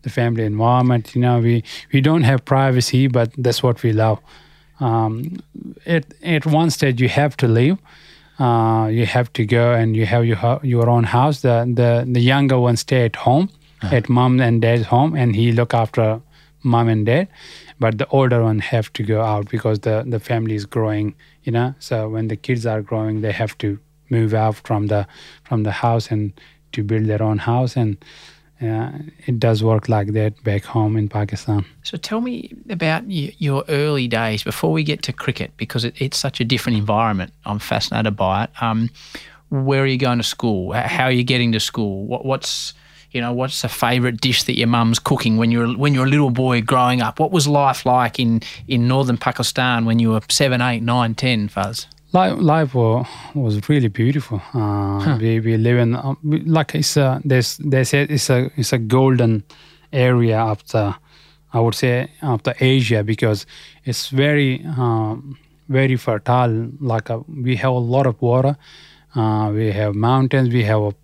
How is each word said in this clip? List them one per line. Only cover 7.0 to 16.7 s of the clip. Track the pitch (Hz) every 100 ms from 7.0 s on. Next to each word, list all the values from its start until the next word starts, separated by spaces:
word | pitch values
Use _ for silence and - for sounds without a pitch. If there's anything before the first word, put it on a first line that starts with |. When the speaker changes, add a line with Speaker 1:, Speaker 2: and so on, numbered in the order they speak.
Speaker 1:
you | 123
have | - 143 -
to | 120
leave. | 113 131 190 - - - - _ -
Uh, | 127 117 113 110 110
you | 113 110
have | 123 120
to | -
go | 107 120 117
and | 120 113 110
you | 107
have | 117
your | 117 104
ho-, | 117 131
your | 139 120 117
own | 120
house. | 117 120 139 143
The, | 127 117 120
the, | 120 120 117 123
the | 120
younger | 120 135 139 131
one | 123 113
stay | - 131
at | 117 -
home, | - 135 196 - _ _
Speaker 2:
Uh-huh. | 101 127
Speaker 1:
at | 110
mom | 123 127 127
and | 120 117
dad's | 113 120 110
home, | 120 156
and | 156 120 104
he | 117
look | 117 120
after | 120 117 - 110 113 - _ _ _
mom | 131